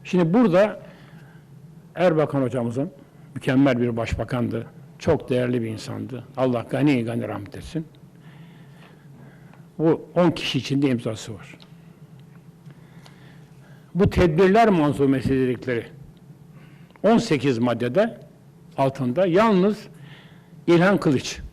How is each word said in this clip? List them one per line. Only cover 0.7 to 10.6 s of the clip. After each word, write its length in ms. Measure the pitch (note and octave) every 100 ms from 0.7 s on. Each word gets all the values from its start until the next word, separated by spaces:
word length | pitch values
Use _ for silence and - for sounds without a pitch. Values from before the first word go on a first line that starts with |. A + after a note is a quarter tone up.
| - - - - - - - - - - - - -
Erbakan 460 | F3+ D#3 D3 C#3
hocamızın 500 | B2+ B2+ A#2 A#2 D#3+ - - - - -
mükemmel 460 | - C3 C#3 B2
bir 160 | A#2+ A#2
başbakandı. 720 | A2 - A2+ B2+ A2+ A2 A2+ - - -
Çok 300 | - D3 -
değerli 320 | B2 B2 B2
bir 60 | A2+
insandı. 560 | G#2+ - A2 G#2+ B2 - -
Allah 280 | C3 A#2+ A2+
gani 340 | C3 C#3 C3
gani 240 | A2+ A#2 A2+
rahmet 300 | G#2 G2 G2
etsin. 280 | - D#3+ E3 - - - - - - - - - - - - - - - - - - -
Bu 320 | D#3 C#3 - -
on 160 | F3
kişi 260 | D3 -
içinde 320 | C#3